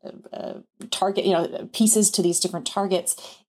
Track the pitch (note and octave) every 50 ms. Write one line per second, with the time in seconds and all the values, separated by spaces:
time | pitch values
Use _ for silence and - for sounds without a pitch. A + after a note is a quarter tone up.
0 | _ - - - - - - - - - - - - _ _ _ - - - -
1 | F#3 G3 G3 G3+ - F#3+ F#3+ E3 E3+ - - - - - - - A3+ G#3+ - G#3+
2 | G#3 G3 - - F3 F3 E3+ - - F3+ - E3+ E3 - - G3+ G3 F#3+ F#3 F3
3 | F3 - - - - - - - _ _ _